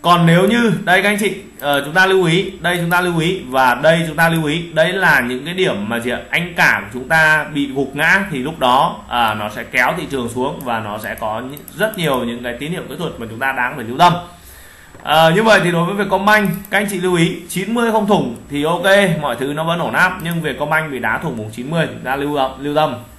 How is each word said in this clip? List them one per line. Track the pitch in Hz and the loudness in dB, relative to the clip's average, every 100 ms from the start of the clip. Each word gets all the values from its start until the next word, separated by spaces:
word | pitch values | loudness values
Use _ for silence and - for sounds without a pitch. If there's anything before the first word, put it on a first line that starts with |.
Còn | 170 175 170 | 4 4 6
nếu | 170 202 | 6 4
như, | 233 233 160 | 4 2 0
đây | - 185 | 2 2
các | 196 | 4
anh | 208 | 0
chị, | 202 - - - | -2 -4 -12 -8
ờ, | 139 143 139 | 0 0 0
chúng | |
ta | 165 190 | 2 4
lưu | 190 170 | 4 4
ý, | 170 196 - | 2 0 -4
đây | 170 180 | -4 -2
chúng | 170 | 0
ta | 175 | 0
lưu | 180 170 | 2 0
ý, | 160 190 127 | 0 -2 -2
và | 131 131 120 | 2 2 4
đây | 156 165 170 | 4 2 0
chúng | 156 | 0
ta | 165 | 2
lưu | 165 151 | 2 0
ý, | 147 170 | -2 -2
đấy | 160 170 | 0 0
là | 190 180 143 | 2 2 2
những | 123 127 147 | 2 -4 -6
cái | |
điểm | 185 175 104 104 | -2 0 0 -4
mà | 117 | -4
gì | 120 | -4
ạ? | 117 - | -6 -4
Anh | 151 170 - | -4 -4 2
cả | 156 107 | 2 2
của | 101 | -4
chúng | 123 127 | -10 -2
ta | 160 156 156 | 2 4 4
bị | 147 147 135 135 | 0 -4 -4 -2
gục | 127 143 | -4 0
ngã | 160 190 202 | 2 2 0
thì | 139 | -6
lúc | 135 160 | -6 0
đó, | 127 131 160 - - | 2 4 2 -2 -6
à, | 120 117 | 0 0
nó | 107 107 | 0 -6
sẽ | 110 | -8
kéo | 107 135 127 170 | -4 0 0 0
thị | 147 | -4
trường | 135 117 | -4 -4
xuống | 117 131 143 | -4 -4 -4
và | 123 113 | -6 -4
nó | 107 107 | -4 -8
sẽ | 104 110 | -8 -8
có | 110 110 | -6 -6
những, | 127 147 - 147 | -8 -14 -16 -4
rất | 202 190 | -4 -2
nhiều | 160 131 | -2 -2
những | 117 117 | -4 -6
cái | 120 120 | -8 -8
tín | 143 | -8
hiệu | 175 - | -8 -8
kỹ | 139 | -8
thuật | 165 - | -8 -8
mà | 113 | -12
chúng | 113 | -4
ta | 135 | -4
đáng | 127 123 147 | -2 -4 -4
phải | 113 | -8
lưu | 131 | 4
tâm. | 175 165 - - - - - - - - | 4 4 -8 -20 -20 -20 -20 -20 -20 -14
Ờ, | - 156 160 | 0 4 6
như | 175 | 4
vậy | 226 202 | 4 4
thì | 170 | 4
đối | 170 170 | 0 0
với | 202 | -2
Vietcombank, | 196 196 202 214 196 165 - | 0 0 4 4 2 -2 -2
các | 190 | -2
anh | 208 | -2
chị | 190 | -2
lưu | 185 175 | 0 2
ý, | 175 - - | 2 0 -8
chín | 175 196 | -6 -2
mươi | 233 233 | 0 2
không | 220 208 | 2 2
thủng | 185 131 110 - | 2 0 -8 -8
thì | 143 | -4
ok, | 151 170 190 196 196 160 | -2 0 4 4 4 0
mọi | 147 117 | -2 -2
thứ | 135 | -4
nó | 147 | -2
vẫn | 165 170 | -2 -2
ổn | 135 | -2
áp, | 127 185 180 | 2 2 0
nhưng | 160 165 | -4 -4
Vietcombank | 151 131 147 156 156 | -4 -4 -2 -2 -2
bị | 131 | -4
đá | 113 123 | -2 -2
thủng | 160 117 | -4 -6
vùng | 110 | -8
chín | 117 131 | -10 -4
mươi, | 165 143 | -2 -2
chúng | 117 | -4
ta | 120 139 | -6 -4
lưu, | 143 147 131 131 | -2 -2 -2 -4
lưu | 143 151 | -2 0
tâm. | 151 117 - | 0 -4 -14